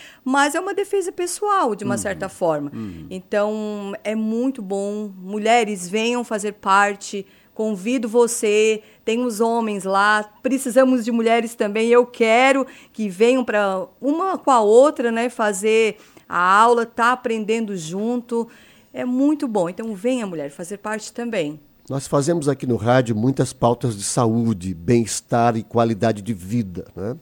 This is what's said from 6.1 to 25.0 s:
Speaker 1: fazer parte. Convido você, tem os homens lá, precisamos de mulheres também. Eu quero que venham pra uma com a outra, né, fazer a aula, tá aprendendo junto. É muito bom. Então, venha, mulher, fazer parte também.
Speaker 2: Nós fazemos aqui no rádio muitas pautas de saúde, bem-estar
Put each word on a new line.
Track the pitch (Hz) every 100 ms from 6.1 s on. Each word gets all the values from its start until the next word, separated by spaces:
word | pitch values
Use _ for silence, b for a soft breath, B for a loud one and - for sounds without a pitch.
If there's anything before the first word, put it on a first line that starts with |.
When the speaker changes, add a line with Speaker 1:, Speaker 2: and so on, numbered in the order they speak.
| 247
Speaker 1:
fazer | 226 214 208
parte. | 202 202 196 202 202 - 202 190 b b
Convido | - 220 202 196 262 226
você, | 233 233 233 214 208 220 214 B B -
tem | 226
os | 247 202
homens | 226 233 226 208
lá, | 190 196 208 214 214 _
precisamos | 262 262 262 247 262 254
de | 226
mulheres | 233 226 233 226
também. | - 214 208 226
Eu | 240
quero | 247 - 226 233 269 269 254 B B
que | - 208
venham | 180 226 262
pra | 240 208 202 190 180 -
uma | 254 320 381 349
com | -
a | 254
outra, | 208 226 285 302 240
né, | 226 247
fazer | - 214 196 214 220 220 202 B B B
a | 175 180 202
aula, | 226 233
tá | 233 - 233
aprendendo | 247 247 226 208 226 220
junto. | 196 156 185 226 247 240 233 233 B B B B
É | 254 247
muito | 254 285 302 294
bom. | 208 170
Então, | 185 226
venha, | 196 226 254 208
mulher, | 165 143
fazer | - 170 202
parte | 214 214 214
também. | - 233 214 147 151 _ _ -
Speaker 2:
Nós | 135 -
fazemos | 147 139 170 143
aqui | 135 131
no | 113
rádio | 113 127 120
muitas | 107 123 135 131
pautas | - 120 120 127
de | 104
saúde, | 101 - 113 113 113 101 92
bem-estar | 85 85 120